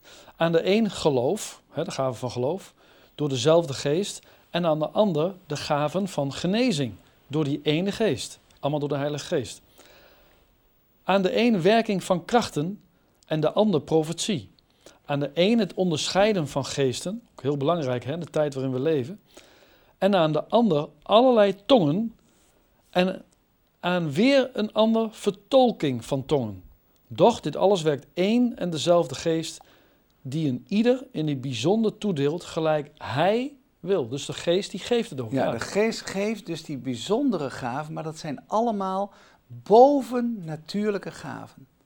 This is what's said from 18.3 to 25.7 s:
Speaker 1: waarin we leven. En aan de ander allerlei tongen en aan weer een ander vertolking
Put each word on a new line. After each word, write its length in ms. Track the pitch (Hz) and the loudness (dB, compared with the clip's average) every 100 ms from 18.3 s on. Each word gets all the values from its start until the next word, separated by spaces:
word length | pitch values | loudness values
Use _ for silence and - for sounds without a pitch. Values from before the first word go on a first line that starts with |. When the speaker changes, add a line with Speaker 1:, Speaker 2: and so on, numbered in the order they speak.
| 156 151 | -2 -2
Speaker 1:
waarin 180 | 131 131 | -2 -4
we 80 | 127 | -2
leven. 400 | 143 156 123 208 _ - - _ _ _ _ _ | 0 0 -2 -10 _ -20 -20 _ _ _ _ _
En 160 | 190 | 2
aan 180 | 196 156 | 4 2
de 120 | 151 - | 0 2
ander 400 | 220 233 147 156 _ | 2 4 2 -2 _
allerlei 540 | - 208 262 233 202 196 - | 2 4 6 6 4 0 2
tongen 480 | 269 151 165 226 - _ _ _ _ _ _ _ | 4 4 0 -4 -10 _ _ _ _ _ _ _
en 340 | 180 185 - - _ _ _ _ _ | -2 0 -2 -14 _ _ _ _ _
aan 320 | 175 180 165 | -4 -2 -2
weer 380 | 139 247 277 240 | 2 4 4 0
een 200 | - 214 | -4 -4
ander 360 | - 220 226 220 | 0 2 2 -2
vertolking 920 | - - 190 _ 269 254 | -4 -6 -6 _ 4 4